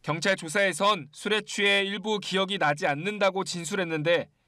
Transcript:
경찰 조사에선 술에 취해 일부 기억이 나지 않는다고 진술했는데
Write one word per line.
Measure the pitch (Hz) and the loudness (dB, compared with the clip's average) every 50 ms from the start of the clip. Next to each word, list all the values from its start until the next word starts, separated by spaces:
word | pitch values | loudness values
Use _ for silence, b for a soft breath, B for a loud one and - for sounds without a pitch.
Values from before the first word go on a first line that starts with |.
| - | -4
경찰 | - 151 170 151 202 190 | -4 -4 -2 0 0 0
조사에선 | - 180 160 151 208 202 190 170 - 196 208 214 175 147 - | 0 -2 -2 0 2 2 2 2 2 2 2 2 0 -4 -12
술에 | _ - - 202 214 214 | _ -8 -2 0 0 0
취해 | 208 - - - 202 202 202 202 196 | -2 -4 -4 0 2 4 4 2 2
일부 | 196 202 208 190 214 214 | 0 -4 -4 -2 -2 -2
기억이 | 208 196 - 180 190 196 185 202 | -2 -2 -2 0 0 0 0 0
나지 | 185 160 147 151 151 185 | 2 2 2 2 2 0
않는다고 | 156 143 143 160 202 214 202 202 190 185 190 185 | 0 0 0 -2 -4 -2 2 0 2 2 0 -4
진술했는데 | - - 175 165 151 202 190 180 165 160 156 151 165 175 156 - _ _ _ _ | -4 -6 -6 -6 -4 -2 -2 -2 0 -2 0 2 2 2 2 0 _ _ _ _